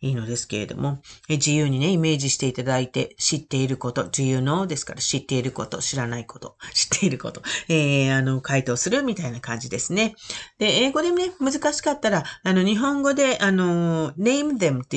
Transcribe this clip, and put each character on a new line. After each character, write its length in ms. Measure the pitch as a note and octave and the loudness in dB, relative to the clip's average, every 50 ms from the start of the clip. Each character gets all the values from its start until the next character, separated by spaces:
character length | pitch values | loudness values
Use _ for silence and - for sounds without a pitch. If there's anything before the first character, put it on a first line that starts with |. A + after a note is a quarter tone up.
い 80 | C3+ C3+ | -4 -2
い 40 | C3 | -2
の 100 | A#2 A2 | -2 -4
で 100 | A2+ A#2+ | -4 -4
す 100 | A#2 - | -6 -4
け 140 | - - G#2 | -4 -4 -4
れ 60 | G2+ | -4
ど 100 | - G2 | -4 -4
も、 240 | G2+ C3+ C#3+ C#3+ C#3 - - - - - - | -4 -2 -2 -2 -4 -8 -14 -20 -12 -4 -2
え 60 | D#3 | -2
ー、 20 | |
自 140 | C#3 - - | 0 2 2
由 180 | D3 D3+ D3 C#3 | 2 2 2 2
に 100 | C3 B2+ | 2 2
ね、 80 | D3 | 2
イ 100 | F#3 F#3+ | 2 2
メ 180 | E3 D#3+ D#3+ D#3 | 2 2 2 2
ー 20 | |
ジ 120 | C3+ C#3 C3 | 2 0 -2
し 60 | - | -2
て 120 | - C3+ | 0 0
い 60 | B2+ - | -2 -2
た 100 | C3+ B2 | -2 -2
だ 140 | C3+ C3 | 0 0
い 140 | B2+ B2+ B2 | 0 0 0
て、 240 | - C3+ C3 - - | -2 -2 -4 -4 -4
知 200 | - - - D#3 | -4 -2 0 0
っ 60 | C#3 - | -2 -2
て 120 | - C#3 | -2 0
い 100 | C3 C3+ | 0 0
る 120 | C3 C3 | 0 0
こ 160 | - - B2 - | -2 -4 -4 -2
と、 160 | C3+ F#2+ F2 | -4 -4 -2
Do 140 | - - C3+ | -2 0 0
you 160 | C3 C3 B2+ | 2 2 2
know 260 | C3 C#3 D#3+ F#3+ G3 | 2 2 0 0 0
で 100 | F3+ D3 | -2 -4
す 100 | C3+ - | -6 -6
か 80 | - - | -8 -8
ら、 60 | - | -4
知 180 | - - - | -4 -2 -2
っ 80 | C3+ - | -2 -2
て 100 | - C3+ | -2 -2
い 80 | B2+ A#2+ | -2 -2
る 100 | B2+ - | -2 -4
こ 140 | - A2 | -6 -8
と、 100 | - - | -8 -8
知 180 | - - - C3+ | -6 -6 -4 -2
ら 100 | C3+ A#2+ | -2 -2
な 140 | A#2 A#2+ A#2+ | -2 -4 -6
い 60 | A2+ | -8
こ 120 | - - - | -10 -14 -16
と、 180 | - - - - - - - | -16 -16 -16 -18 -16 -6 -4
知 140 | - - | -2 -2
っ 120 | - - - | 0 0 0
て 60 | G3+ | 0
い 40 | D#3+ | 0
る 80 | C3 | 0
こ 140 | - - A2+ | -2 -6 -10
と、 100 | - - - - - - - - | -10 -10 -8 -8 -6 -6 -2 2
え 420 | E3 D#3 D3 C#3+ C#3+ C#3 C3 C3+ | 2 4 4 4 4 4 4 4
ー、 60 | C3+ | 4
あ 40 | C3+ | 2
の、 200 | C3 C3 C3 C3 | 2 2 0 -2
回 240 | - - C#3 C3 C3+ | 0 0 0 0 2
答 100 | B2+ A#2+ | 0 0
す 140 | - - F#3 | -2 0 0
る 140 | A#3+ C#4+ C#4 | 0 0 0
み 120 | B3 G3 | -2 -2
た 100 | F#3 E3 | -2 -4
い 60 | B2 | -6
な 80 | A#2 B2 | -6 -8
感 200 | - A#2+ A#2 A#2 | -8 -8 -6 -6
じ 100 | C3 - | -6 -6
で 100 | - - | -6 -6
す 140 | - - F3 | -4 -2 0
ね。 220 | G#3 A3+ A3 - - - - - - - - _ | 0 0 0 -2 -6 -12 -12 -12 -12 -12 -12 _
で、 260 | - G#3 G#3 D#3+ G3+ B3+ | -2 0 2 4 4 2
英 80 | C#4 | 2
語 100 | C#4 D#4 | 2 0
で 100 | E4 F4 | 0 2
ね、 200 | F4 F4+ F#4 F4+ - - | 2 0 0 -2 -2 -2
難 340 | C4 C4+ C#4 C#4+ - D4 D4 | -2 0 0 0 0 -2 -2
し 80 | - | 0
か 120 | - D4+ C#4+ | 0 -2 0
っ 80 | D4 | 0
た 80 | - G#3+ | 0 0
ら、 160 | G3+ D#3+ - - - - - | 0 0 -2 -4 -8 -4 0
あ 100 | F#3+ F#3 | 2 4
の、 80 | F#3 | 4
日 140 | F#3 G3+ G#3+ | 4 4 2
本 280 | G#3 C4+ C#4 C#4+ C#4 C#4 | 2 2 2 2 2 2
語 100 | C#4 C4+ | 2 4
で、 240 | C#4+ C#4 C4 A#3 - | 4 4 2 2 2
あ 140 | G3+ G3 F#3+ | 2 2 4
の、 580 | F#3 F3+ F3 E3+ E3+ E3+ E3+ E3 D#3+ D#3 C#3 D3+ | 4 4 2 2 2 2 2 2 0 0 -2 -2
name 420 | E3+ G#3 A#3+ C4+ C#4+ D4 D4+ C#4 | 0 2 2 2 2 2 0 0
them 220 | G#3+ F3+ D3 C3+ B2 | 2 2 2 2 0
っ 20 | |
て 60 | B2 - C#3 | -2 -4 -4